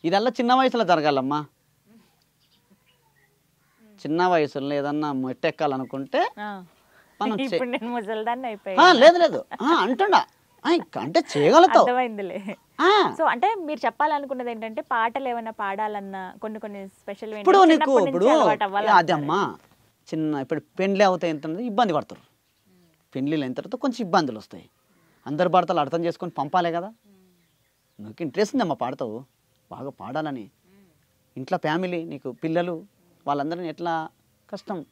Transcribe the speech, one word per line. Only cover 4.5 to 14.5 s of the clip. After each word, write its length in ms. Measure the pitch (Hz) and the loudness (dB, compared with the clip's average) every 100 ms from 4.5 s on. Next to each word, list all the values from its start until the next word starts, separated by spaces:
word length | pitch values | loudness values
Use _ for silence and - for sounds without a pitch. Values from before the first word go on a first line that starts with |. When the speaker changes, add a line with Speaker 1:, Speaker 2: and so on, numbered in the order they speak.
| 143 139 | -4 -4
Speaker 1:
ఏదన్నా 380 | 143 143 147 151 | -4 -2 -4 -4
మెట్టెక్కాలనుకుంటే 1200 | 131 131 123 165 - 151 131 127 135 135 277 403 311 | -4 -6 -4 -4 -2 -4 -2 -6 -10 -4 -2 -2 -4
Speaker 2:
ఆ. 240 | 208 196 180 _ _ _ _ _ | -12 -12 -18 _ _ _ _ _
Speaker 1:
మనం 180 | 214 - | -6 -4
చే- 140 | 269 | -4
Speaker 2:
ఇప్పుడు 160 | 175 247 | -4 -4
నేను 200 | 247 226 | -6 -6
ముసలిదాన్ని 580 | 240 202 220 220 240 262 | -8 -6 -6 -6 -6 -8
అయిపోయా. 340 | 208 - 190 | -10 -6 4
Speaker 1:
ఆ, 120 | 370 | 6
లేదు, 240 | 330 294 349 | 10 8 8
లేదు. 280 | 330 147 - - | 2 0 -8 -6
ఆ, 40 | 247 | 0
అంటుండా. 600 | 330 202 254 392 - - _ _ _ - | 2 2 0 2 2 2 _ _ _ -2
ఆ, 40 | |
ఇక 280 | 339 - - | -2 -2 -8
అంటే 260 | 120 208 330 147 | -2 -2 0 2
చేయగలుగుతావు. 480 | 147 285 370 - 185 | 6 8 8 6 4
Speaker 2:
అర్థమైందిలే. 720 | 247 247 208 190 196 196 196 _ - | 2 -2 -4 -8 -8 -10 -14 _ 0
Speaker 1:
ఆ. 340 | 330 415 349 - | 4 4 2 0
Speaker 2:
So, 40 | |
అంటే 320 | 311 247 370 440 | 0 2 0 -2
మీరు 300 | 311 302 240 | -6 -4 -4
చెప్పాలనుకున్నది 680 | - 294 294 277 262 240 | 0 -2 0 -4 -6 -6